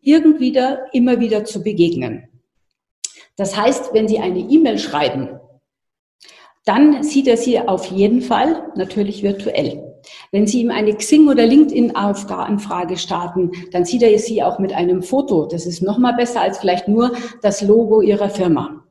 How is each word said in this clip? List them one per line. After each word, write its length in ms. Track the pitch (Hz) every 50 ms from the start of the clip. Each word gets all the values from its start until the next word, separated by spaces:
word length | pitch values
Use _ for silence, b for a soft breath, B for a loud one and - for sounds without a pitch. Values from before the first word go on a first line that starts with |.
irgendwie 500 | _ 277 302 330 311 311 302 - 254 208
da 280 | - 262 247 262 277 - - -
immer 280 | - 254 240 254 247 -
wieder 260 | 240 214 214 214 254
zu 180 | - - 190 170
begegnen. 640 | 214 208 170 170 160 - 131 127 110 92 - - _ _ _ _ _ _ _ _ _ _ _ _ _ _ _ B B B B B B B
Das 200 | - 196 190 -
heißt, 360 | 208 208 247 277 - - - -
wenn 140 | 220 220
Sie 120 | 202 214 208
eine 200 | 175 185 185 180
E-Mail 380 | 180 - 277 320 311 240 214
schreiben, 640 | - - - 135 147 147 127 - 135 127 - - - _ _ _ _ _ _ _ _ _ _ _ _ _ _ _ b b b b b b b b b _
dann 380 | - 196 247 294 302 294 247 294
sieht 240 | 302 - 277 269
er 100 | 262 226
sie 220 | 226 - 254 233 -
auf 260 | - 202 190 185 -
jeden 360 | - 185 196 196 208 233 247
Fall, 500 | - - 233 202 240 311 330 - - - -
natürlich 480 | - - - - 214 202 196 202 - 202
virtuell. 600 | 202 196 196 - 214 - - - - - - - - - B B B B B B B
Wenn 160 | - 196 214
Sie 140 | 208 254 247
ihm 100 | 233 240
eine 220 | - 214 214 208 208
Xing- 360 | - - - 302 302 311 285
oder 160 | 269 247 226
LinkedIn-Anfrage 1500 | 226 262 294 311 294 - 247 240 233 - - 202 202 196 - - - 190 180 156 - 208 202 - - 170 175 180 170 185
starten, 540 | 175 - - 185 170 175 175 175 185 180 170 B B B B
dann 140 | - 180 175
sieht 180 | - 247 214 240
er 140 | 226 208 208
sie 220 | - - 226 202
auch 180 | 135 185 - -
mit 140 | 196 190 -
einem 300 | 160 175 180 180 185 175
Foto. 420 | - 254 277 277 277 208 160 147
Das 200 | - 170 170 -
ist 160 | 175 170 -
noch 160 | 185 190 220
mal 160 | 240 247 247 -
besser 280 | 247 240 233 - 226
als 160 | 180 196 196 -
vielleicht 280 | - 185 180 180 -
nur 280 | 202 208 226 240 247 240 B B B B B
das 200 | - 202 196 -
Logo 400 | 208 196 214 233 233 208 220 220
Ihrer 280 | 190 208 202 202 202 202
Firma. 540 | - - 185 175 156 131 - - - - _ _